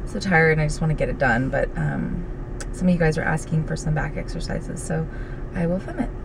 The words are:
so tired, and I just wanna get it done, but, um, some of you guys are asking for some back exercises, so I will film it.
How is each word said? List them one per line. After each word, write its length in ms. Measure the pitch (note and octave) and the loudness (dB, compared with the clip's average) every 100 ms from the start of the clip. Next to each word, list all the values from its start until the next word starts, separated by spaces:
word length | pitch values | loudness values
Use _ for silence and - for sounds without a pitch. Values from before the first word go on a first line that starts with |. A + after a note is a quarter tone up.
so 140 | - G#3 | -6 -4
tired, 320 | G3 E3 D#3+ | 4 6 6
and 80 | D#3 | 4
I 60 | D3+ | 2
just 140 | - | 2
wanna 140 | D#3+ | 0
get 140 | D3+ C#3 | 2 0
it 100 | C3 | 2
done, 300 | C3+ A#2 C3+ | 2 4 2
but, 200 | C3+ - - | 0 0 0
um, 480 | D3 C#3+ - - - - - - - | -2 0 -2 -4 -4 -6 -6 -6 -6
some 160 | - F3+ | 0 2
of 40 | |
you 40 | E3+ | 4
guys 160 | D#3+ D#3 | 4 2
are 60 | |
asking 420 | - D#3 - D#3+ | 0 -2 0 0
for 120 | D#3 D#3+ | 0 -2
some 180 | D#3 | 0
back 220 | D3+ C3+ D#3+ | 0 0 -4
exercises, 680 | - E3+ - F3 - E3+ | -4 -4 -2 -4 -4 -6
so 240 | - D#3+ D#3+ - - - - | -2 -2 -2 -6 -8 -6 -6
I 120 | F#3 E3+ | -2 0
will 120 | F#3 | 0
film 220 | E4 E4+ | -2 -4
it. 100 | - - | -4 -4